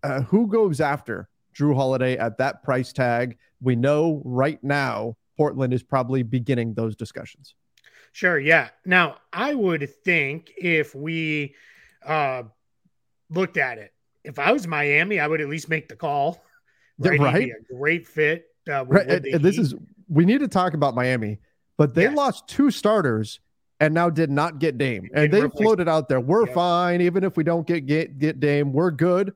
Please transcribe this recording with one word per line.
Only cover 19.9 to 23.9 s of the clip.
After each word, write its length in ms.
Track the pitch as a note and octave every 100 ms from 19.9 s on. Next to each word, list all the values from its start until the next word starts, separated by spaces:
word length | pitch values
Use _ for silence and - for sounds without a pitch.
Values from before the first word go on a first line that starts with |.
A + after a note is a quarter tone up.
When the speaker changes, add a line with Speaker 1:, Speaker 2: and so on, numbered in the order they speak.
| _ _
Speaker 1:
we 180 | D3 F3
need 160 | B3+
to 60 | C#4
talk 280 | F#3+ F3+ D#3
about 180 | C#3+
Miami, 460 | A#2+ B2+ B2+ A2 G#2 _ _ _ _
but 200 | D3+ A#2+
they 80 |
Speaker 2:
Yes. 120 | G#3 D4
Speaker 1:
lost 320 | C#4 - -
two 220 | - C#4
starters 680 | - G#3 G#3+ D3+ A2 A2 - _ _ _ _
and 160 | D#3